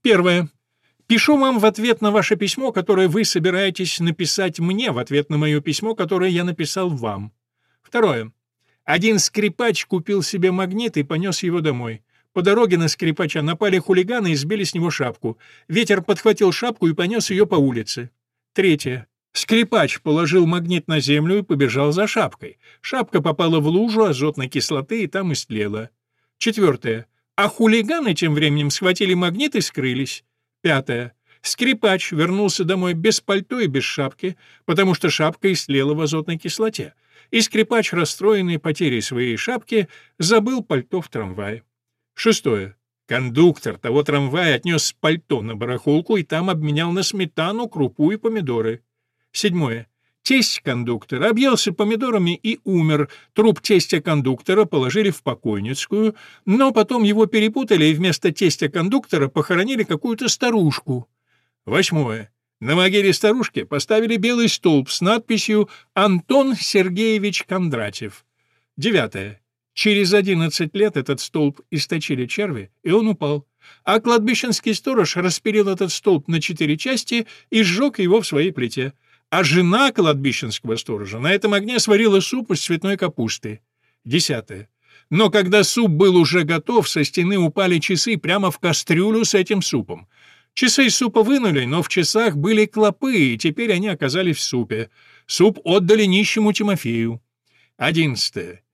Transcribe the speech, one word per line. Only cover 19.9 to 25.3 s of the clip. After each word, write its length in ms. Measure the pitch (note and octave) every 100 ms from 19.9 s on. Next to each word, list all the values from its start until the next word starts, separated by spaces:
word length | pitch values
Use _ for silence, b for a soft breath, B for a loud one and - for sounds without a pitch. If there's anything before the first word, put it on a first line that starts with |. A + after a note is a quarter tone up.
| -
положил 460 | D#3+ D3+ E3 F3+
магнит 420 | E3 F3 E3+ F3+ -
на 140 | D#3
землю 380 | C3 D3 D#3+ G3+
и 40 |
побежал 480 | G3+ C#3+ C3+ B2 D3
за 160 | E3+ G#3
шапкой. 500 | A3+ D3 - - _ b b
Шапка 420 | - C4 G#3+ F3+
попала 380 | D#3 D3+ E3 E3
в 80 | D3
лужу 380 | F3+ A3+ A3
азотной 420 | G#3 C3 D3+ D3 C3
кислоты 560 | - - D3 C#3 A3+
и 40 | F3
там 260 | F#3+ F#3